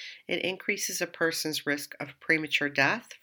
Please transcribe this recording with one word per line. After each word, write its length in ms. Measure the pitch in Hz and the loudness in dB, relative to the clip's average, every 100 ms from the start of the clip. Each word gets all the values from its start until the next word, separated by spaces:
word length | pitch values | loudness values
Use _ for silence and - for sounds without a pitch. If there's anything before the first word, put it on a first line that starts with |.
| - - - | -12 -12 -4
It 140 | 175 | -2
increases 580 | - 190 - 202 - 185 | -2 -2 -2 -2 -2 -2
a 60 | 170 | -4
person's 580 | - 165 160 156 147 | 0 0 0 -2 -2
risk 300 | - 143 - - | 0 -2 -4 -8
of 220 | 139 - | -10 -4
premature 480 | - 160 151 - 143 | 2 2 4 2 2
death 400 | 143 139 214 - - | 4 4 4 -4 -10